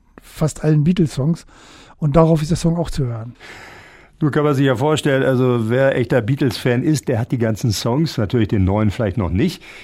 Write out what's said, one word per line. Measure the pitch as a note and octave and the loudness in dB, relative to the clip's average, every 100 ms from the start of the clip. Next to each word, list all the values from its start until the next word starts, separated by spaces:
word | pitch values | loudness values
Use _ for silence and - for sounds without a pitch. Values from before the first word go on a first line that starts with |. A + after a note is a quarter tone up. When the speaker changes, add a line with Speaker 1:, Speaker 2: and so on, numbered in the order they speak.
| _ _ | _ _
Speaker 1:
fast | - - D#3 - D#3 | -18 -4 -4 -2 0
allen | D3+ | 2
Beatles-Songs | D3 F3+ - - C#3 E3+ - - - - - - | 2 2 0 0 -2 -2 -6 -20 -20 -20 -20 -6
und | D3+ D#3 | 0 4
darauf | D#3+ D#3+ | 4 4
ist | D3+ | 0
der | D#3+ | 0
Song | E3+ E3+ | 0 -2
auch | E3 | -2
zu | - B2+ | -4 -4
hören. | A2+ A#2 A#2 - - - - - - - - | -6 -10 -16 -20 -20 -20 -20 -20 -20 -20 -4
Speaker 2:
Nun | D#3 | -2
kann | D3+ | 0
man | D3+ | 2
sich | C3+ C#3 | 2 2
ja | A2+ | 2
vorstellen, | D3+ D#3 D3+ C3+ | 0 0 2 2
also | C3+ B2+ B2+ A#2+ A2 | 2 2 2 2 0
wer | B2 C3+ C#3 | 2 2 2
echter | A#2 C3 | 0 0
Beatles-Fan | A2 C#3 C#3 - C3 A#2+ | 0 0 -2 0 0 0
ist, | D3+ D3+ - | 0 -2 -2
der | A#2 | -2
hat | A2+ | -2
die | B2+ | -2
ganzen | A2+ G#2+ B2 | -2 -2 -2
Songs, | G2+ A#2+ C3 E3 - | -2 -2 0 -2 -2
natürlich | G2+ B2 G#2+ | -2 0 0
den | A2 F#2 | 2 2
neuen | G#2 G#2+ | 2 0
vielleicht | - G#2+ F2+ | 0 -2 -2
noch | F2+ | -2
nicht. | F2+ E3 - - - | 0 -2 -4 -14 -20